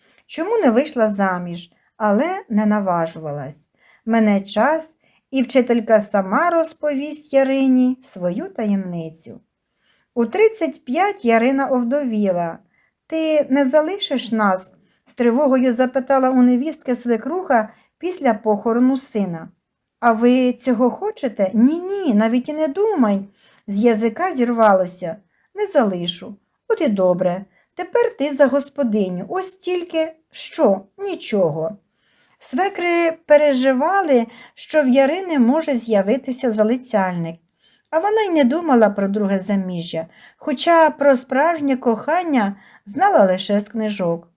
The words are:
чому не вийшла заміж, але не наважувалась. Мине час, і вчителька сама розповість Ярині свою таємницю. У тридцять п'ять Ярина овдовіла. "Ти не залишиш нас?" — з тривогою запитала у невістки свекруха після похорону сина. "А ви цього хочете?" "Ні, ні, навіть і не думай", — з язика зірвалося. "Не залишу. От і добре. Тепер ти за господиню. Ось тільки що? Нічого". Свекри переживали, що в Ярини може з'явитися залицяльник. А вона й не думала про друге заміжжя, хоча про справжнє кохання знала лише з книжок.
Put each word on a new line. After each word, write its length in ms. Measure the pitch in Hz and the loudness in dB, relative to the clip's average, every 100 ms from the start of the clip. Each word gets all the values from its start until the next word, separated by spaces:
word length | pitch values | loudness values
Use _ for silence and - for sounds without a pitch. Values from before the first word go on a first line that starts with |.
| _ _ - | _ _ -14
чому 300 | - 339 453 | -8 -2 0
не 120 | 302 | 2
вийшла 380 | 226 302 247 220 | 2 0 0 0
заміж, 600 | 202 196 180 175 170 - _ _ - | 2 -2 -2 -6 -12 -14 _ _ -4
але 280 | 214 202 320 381 - | 0 2 0 -4 -4
не 180 | 214 214 | 0 0
наважувалась. 1000 | 208 190 170 165 170 156 147 135 - _ _ _ _ - | 0 0 -2 -2 -6 -10 -10 -10 -16 _ _ _ _ 0
Мине 340 | 226 214 202 | 2 4 2
час, 560 | 196 208 220 320 - _ _ _ _ | 0 0 0 0 -6 _ _ _ _
і 120 | 269 | -4
вчителька 580 | 254 269 240 240 226 220 | 0 0 2 0 2 2
сама 500 | 208 202 190 233 349 | 2 -2 0 0 2
розповість 800 | 339 320 - 302 269 294 302 - | 0 -2 -4 -6 -4 -6 -10 -2
Ярині 640 | 269 269 269 269 254 254 254 | 0 2 2 2 4 2 0
свою 460 | - 190 175 185 381 | -10 -6 -4 -4 -8
таємницю. 920 | - 214 196 185 175 160 160 - - _ _ _ _ _ _ _ | -6 -2 -2 -4 -8 -10 -14 -20 -20 _ _ _ _ _ _ _
У 120 | - 233 | -4 -2
тридцять 580 | 370 440 440 311 - | 2 2 2 -4 -6
п'ять 400 | - 277 403 392 | -6 -2 -2 0
Ярина 420 | 233 226 240 269 269 | 2 2 2 0 0
овдовіла. 920 | 254 233 285 269 214 202 175 170 170 _ _ _ _ _ | 0 0 -2 -2 0 0 0 -4 -8 _ _ _ _ _
"Ти 400 | 320 320 302 277 | -4 0 0 2
не 140 | 269 | 2
залишиш 680 | 269 302 311 403 - 262 202 | 2 2 2 -2 -4 -4 -4
нас?" — 400 | 220 202 185 - _ _ _ | 0 0 0 -6 _ _ _
з 100 | - | -14
тривогою 580 | - 240 233 294 262 254 | -2 0 2 2 2 2
запитала 580 | 233 254 269 254 269 262 | 0 0 -2 0 2 2
у 120 | 262 | 4
невістки 520 | 247 247 302 302 - | 4 4 -2 -6 -6
свекруха 800 | 240 240 226 262 359 370 240 214 _ _ _ | -4 -2 -4 -4 -6 0 0 0 _ _ _
після 360 | 349 359 262 | -10 -2 -2
похорону 640 | 208 214 208 226 233 254 269 | 0 -2 -2 0 2 2 0
сина. 520 | - 214 190 165 165 _ _ _ _ _ | -4 -4 -4 -6 -12 _ _ _ _ _
"А 120 | 240 | 0
ви 400 | 220 240 254 247 | 2 4 4 2
цього 380 | 247 - 220 247 | 0 -2 2 0
хочете?" 600 | - 415 - 262 - 190 | 0 -6 -6 -6 -2 -2
"Ні, 260 | 208 247 330 | 4 2 2
ні, 340 | 359 403 359 | -4 -4 0
навіть 340 | 208 226 247 247 | 2 2 0 -2
і 40 | |
не 160 | 302 311 | -4 -2
думай", — 600 | 277 440 370 220 196 196 _ _ _ - | 0 0 2 2 0 -4 _ _ _ -8
з 120 | 202 | 0
язика 560 | 240 214 226 220 370 | 2 2 0 -2 -4
зірвалося. 800 | 285 240 233 220 190 180 175 175 165 _ _ _ | -2 0 4 4 4 2 -6 -12 -12 _ _ _
"Не 120 | 392 403 | -8 -2
залишу. 680 | 311 214 180 175 175 190 202 _ _ - | 0 0 0 -6 -8 -12 -18 _ _ -4
От 120 | 453 | -2
і 80 | 294 | 0
добре. 560 | 196 185 175 185 180 202 _ _ | 2 2 2 -2 -4 -10 _ _
Тепер 420 | - 359 480 466 - | -14 -4 0 0 -2
ти 160 | 294 | -2
за 140 | 277 277 | 2 2
господиню. 800 | 277 269 - 254 214 185 180 202 | 2 -4 -4 -2 0 -2 -4 -8
Ось 280 | 370 370 - | -8 -8 -10
тільки 560 | - 359 339 320 320 - _ | -6 -6 -4 -4 -4 -8 _
що? 500 | - - - 262 196 - - | -16 -12 0 2 0 -4 -12
Нічого". 800 | 403 359 - 202 170 156 160 208 _ _ _ _ _ _ | -10 -10 -6 -2 0 -2 -8 -10 _ _ _ _ _ _
Свекри 760 | - 262 381 381 349 339 330 320 - | -8 -4 -4 -2 -2 0 0 -2 4
переживали, 1000 | 294 294 254 269 254 311 392 339 254 226 - - | 4 6 2 0 0 0 0 2 2 0 -8 -20
що 280 | - - 311 | -20 -4 0
в 60 | 269 | 2
Ярини 500 | 262 269 349 381 302 | 4 2 0 -2 0
може 360 | 233 302 320 | 2 2 0
з'явитися 760 | 247 226 208 196 254 269 254 247 | -2 0 0 2 -2 -4 -4 -2
залицяльник. 840 | 214 214 254 - 208 185 175 165 165 _ _ _ _ _ | 0 0 -2 -2 -2 -2 -4 -6 -10 _ _ _ _ _
А 80 | 311 | -2
вона 220 | 392 440 | 0 0
й 100 | 415 | 0
не 140 | 320 | 2
думала 460 | 247 311 339 247 208 | 2 0 2 4 4
про 180 | 202 196 | 2 -2
друге 300 | 208 202 196 | -2 -2 -2
заміжжя, 680 | 196 196 185 180 170 165 165 _ - _ | -2 -4 -2 -6 -8 -8 -10 _ -20 _
хоча 540 | - 254 339 339 311 | -8 -4 2 4 4
про 260 | 302 285 254 | 4 2 2
справжнє 600 | - 262 320 330 285 254 | 0 0 0 0 -2 -2
кохання 800 | 254 220 - 339 349 269 202 196 - _ - | 0 -2 -2 -2 0 0 0 -4 -14 _ -12
знала 380 | 269 392 339 | 0 2 4
лише 360 | 190 185 - 208 | 4 2 -2 -4
з 80 | 208 | -4
книжок. 600 | 233 214 202 175 170 - | -6 -6 -4 -4 -4 -8